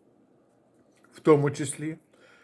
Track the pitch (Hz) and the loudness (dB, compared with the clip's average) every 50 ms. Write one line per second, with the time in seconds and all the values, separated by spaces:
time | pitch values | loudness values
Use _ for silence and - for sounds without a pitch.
0 | _ _ _ _ _ _ _ _ _ _ _ _ _ _ _ _ _ _ _ _ | _ _ _ _ _ _ _ _ _ _ _ _ _ _ _ _ _ _ _ _
1 | _ _ - - - 160 156 143 143 147 147 151 151 - - - 151 156 160 - | _ _ -20 -4 2 4 4 4 4 0 -4 -4 -8 -8 -8 -10 -10 -12 -12 -14
2 | - _ _ _ - - - _ | -18 _ _ _ -20 -20 -20 _